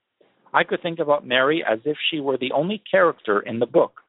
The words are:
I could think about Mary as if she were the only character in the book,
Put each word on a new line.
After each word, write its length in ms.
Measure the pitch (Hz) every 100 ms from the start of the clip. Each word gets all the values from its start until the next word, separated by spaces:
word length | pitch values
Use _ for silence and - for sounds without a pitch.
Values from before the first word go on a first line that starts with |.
| _ _ _ _ _
I 100 | 147
could 180 | 170 180
think 160 | 175 165
about 280 | 147 143 127
Mary 380 | 123 135 160
as 160 | - 110
if 120 | 143 151 -
she 100 | 156
were 160 | 139 131
the 160 | 131
only 260 | 131 170 214
character 640 | - 190 170 - - 104
in 180 | - 117
the 80 | 120
book, 360 | 170 127 -